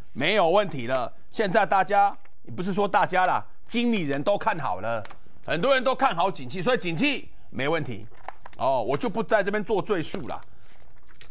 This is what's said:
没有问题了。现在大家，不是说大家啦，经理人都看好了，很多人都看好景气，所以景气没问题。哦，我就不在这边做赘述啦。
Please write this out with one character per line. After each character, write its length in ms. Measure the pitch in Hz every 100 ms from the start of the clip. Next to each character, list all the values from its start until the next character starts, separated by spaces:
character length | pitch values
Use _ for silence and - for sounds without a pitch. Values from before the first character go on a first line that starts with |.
| -
没 220 | - 151
有 140 | 214 165
问 200 | 196 196
题 180 | 135 120
了。 260 | 131 120 - -
现 180 | - 208
在 160 | 208 196
大 160 | 202
家， 340 | 185 202 202 202 - - - 117
不 60 |
是 100 | 180
说 140 | 190 202
大 180 | 202
家 220 | 160 185 180
啦， 180 | 127 - - -
经 240 | 233 240
理 120 | 220
人 200 | 147 139
都 160 | 143 202
看 180 | 226 202
好 240 | 131 92
了， 220 | 107 113 - - - -
很 160 | - 147
多 140 | 247
人 80 | 269
都 140 | 254 -
看 180 | 277
好 160 | 170 190
景 180 | - 123
气， 140 | 175
所 100 | 175
以 60 | 254
景 160 | 180 165
气 320 | 285 233 - - -
没 180 | - 139
问 140 | 165
题。 240 | 127 101 104 - - - - -
哦， 240 | 127 131
我 160 | 110 147
就 140 | 240
不 100 | 196
在 220 | 190 220
这 80 | 196
边 140 | 208
做 180 | 208 202
赘 180 | - 190
述 280 | 147 190 113
啦。 120 | 76 - - - - - - - - -